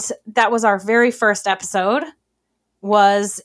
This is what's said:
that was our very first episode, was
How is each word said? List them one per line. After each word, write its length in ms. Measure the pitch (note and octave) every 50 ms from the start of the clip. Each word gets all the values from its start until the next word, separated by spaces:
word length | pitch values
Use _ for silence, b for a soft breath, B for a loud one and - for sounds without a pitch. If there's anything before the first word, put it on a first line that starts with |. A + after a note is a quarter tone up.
| - - F3+ - _
that 240 | A3 - A#3+ A3+ G#3+ A#3
was 100 | A3+ A3+
our 160 | G#3+ G3+ F#3
very 320 | F#3 G#3 A3+ A#3 A#3+ B3
first 360 | A#3 - A3+ G#3+ G3+ - - G3
episode, 540 | F#3+ F#3+ - - - F#3+ F#3 G3+ A#3 D4 D#4+ D#4 - _ _ _ _ _ _ _ _ _ _ _ _ _
was 600 | G3 G3+ G#3 G#3 G3+ G3+ G3+ G3+ G#3 G3 - -